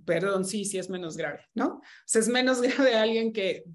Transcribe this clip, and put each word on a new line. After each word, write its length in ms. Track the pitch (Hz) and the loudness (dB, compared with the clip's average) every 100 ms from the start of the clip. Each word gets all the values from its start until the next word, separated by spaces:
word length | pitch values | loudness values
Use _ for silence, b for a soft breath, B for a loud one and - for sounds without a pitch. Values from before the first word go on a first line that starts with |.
| - | -2
perdón, 400 | 165 196 190 190 | 0 2 0 -2
sí, 200 | 214 196 | -2 -4
sí 120 | 190 | -4
es 120 | 180 | -6
menos 280 | 180 170 156 | -8 -8 -6
grave, 240 | 151 - _ - | -6 -8 _ -4
¿no? 220 | 285 - | -2 -4
O 40 | B B B | B B B
sea, 160 | 226 | 0
es 60 | 220 | 2
menos 340 | 247 254 247 | 2 2 2
<laughs> 0 | |
grave 340 | 247 247 262 220 | 0 4 4 4
alguien 380 | 220 226 226 | 2 2 0
que, 320 | 220 190 - 175 | -2 -2 -4 -10